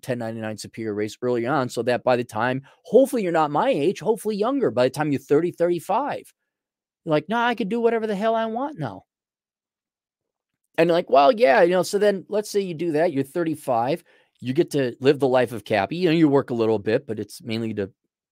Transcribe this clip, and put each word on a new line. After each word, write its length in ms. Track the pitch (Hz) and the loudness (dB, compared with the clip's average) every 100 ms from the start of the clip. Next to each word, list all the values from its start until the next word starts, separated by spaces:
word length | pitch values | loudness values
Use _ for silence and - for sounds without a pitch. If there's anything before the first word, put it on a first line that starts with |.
ten 160 | - 120 | -6 -6
ninety-nine 400 | 113 113 110 107 | -6 -8 -10 -10
superior 360 | 104 - 110 | -14 -10 -6
race 220 | 104 107 - | -4 -6 -4
early 240 | 123 120 117 | -2 -2 0
on, 220 | 151 123 | -2 -2
so 140 | - | -4
that 200 | 120 117 | -2 0
by 140 | 123 123 | 0 0
the 80 | |
time, 380 | 123 110 120 131 139 _ | -2 -4 -2 -4 -8 _
hopefully 400 | - 226 269 254 | 2 4 4 0
you're 80 | 185 | 0
not 220 | 165 151 | 0 0
my 180 | 147 240 | 0 0
age, 300 | 196 151 190 | 2 0 -2
hopefully 340 | 160 226 214 | -2 -2 -2
younger, 380 | 208 220 277 175 | -2 -2 0 0
by 100 | 117 | 2
the 80 | 127 | 0
time 220 | 143 151 | 0 -2
you're 80 | 135 | -2
thirty, 320 | - 147 175 | 2 2 0
thirty-five, 800 | - 175 175 - 214 285 135 - _ _ _ _ _ _ _ | -2 -2 -2 -2 -2 -2 -8 -12 _ _ _ _ _ _ _
you're 60 | 170 | -2
like, 180 | 151 151 | -2 0
"No, 80 | 226 | -2
I 200 | 240 233 | 0 -2
can 120 | 208 | -4
do 120 | 233 | 0
whatever 260 | 233 226 220 | 0 0 -2
the 80 | |
hell 220 | 190 220 226 | -2 -2 -2
I 100 | 226 | -2
want 320 | 226 294 269 | -4 -8 -6
now." 240 | 131 95 _ _ _ _ _ _ _ _ _ _ _ _ _ _ _ _ _ - | -8 -10 _ _ _ _ _ _ _ _ _ _ _ _ _ _ _ _ _ 0
And 120 | 170 | 2
like, 200 | 170 175 | 2 4
well, 220 | 131 139 | 4 6
yeah, 300 | 110 127 131 | 4 4 6
you 100 | 175 | 4
know, 100 | 185 | 2
so 160 | 170 202 | 0 2
then 260 | 208 196 - | 2 0 -4
let's 200 | 208 214 | -6 -2
say 120 | 202 | -4
you 140 | 190 | -4
do 180 | 156 170 | -6 -2
that, 200 | 147 175 | 0 0
you're 120 | 139 | 0
thirty-five, 800 | 135 175 165 147 - 117 123 175 _ _ _ - | -4 -4 -4 -4 -2 -2 0 -4 _ _ _ -12
you 120 | 120 | -4
get 180 | 135 170 | 0 0
to 240 | 143 127 120 | 0 -2 0
live 180 | 131 139 | 2 4
the 80 | 135 | 4
life 240 | 127 120 | 2 0
of 140 | 117 | -4
Cappy. 320 | - 107 95 165 | -2 0 0 0
You 140 | 180 | 2
know, 60 | 165 | 4
you 120 | 156 | 4
work 220 | 139 - | 4 0
a 40 | |
little 240 | 117 113 107 | 0 0 0
bit, 260 | 101 120 | 0 -2
but 140 | - 110 | -2 -10
it's 240 | 101 - | -10 -12
mainly 320 | 113 110 113 | -8 -6 -6
to, 160 | 107 98 _ _ _ _ | -6 -8 _ _ _ _